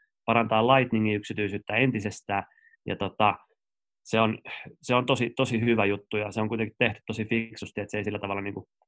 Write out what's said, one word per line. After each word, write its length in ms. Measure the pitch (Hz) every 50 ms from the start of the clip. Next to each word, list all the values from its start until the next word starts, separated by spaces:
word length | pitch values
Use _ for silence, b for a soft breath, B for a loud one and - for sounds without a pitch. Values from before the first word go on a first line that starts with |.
| b b b _ _
parantaa 420 | - 113 117 113 110 113 110 113
Lightningin 480 | 123 135 135 127 - 113 110 107 107 104
yksityisyyttä 600 | 104 104 - 107 104 104 95 101 95 - - 104
entisestään. 680 | 113 135 131 113 107 101 104 - - - - 101 98 - - b b b b b b -
Ja 100 | 98 98
tota, 400 | - 101 92 - - 107 104 - - _ _ _ _ _ _ _ _ _ _ _ _ _
se 160 | - - 110
on, 180 | 113 110 113 - - - B B B B - _
se 140 | - - 123
on 100 | 123 123
tosi, 240 | 127 135 123 123 117 -
tosi 260 | - 131 123 120 110
hyvä 240 | 120 120 117 110 101
juttu 320 | 98 101 101 - - -
ja 140 | 104 104 104
se 100 | 98 113
on 60 | 110
kuitenkin 280 | 110 117 110 110 101 - -
tehty 220 | 120 117 107 - _
tosi 180 | - 110 113 107
fiksusti, 560 | 107 113 113 113 113 110 - 101 - - 107
että 100 | 98 -
se 60 | -
ei 60 | 107 92
sillä 160 | 104 101 95
tavalla 220 | 101 98 98 101
niinku, 260 | 98 101 92 - - _ _ _ _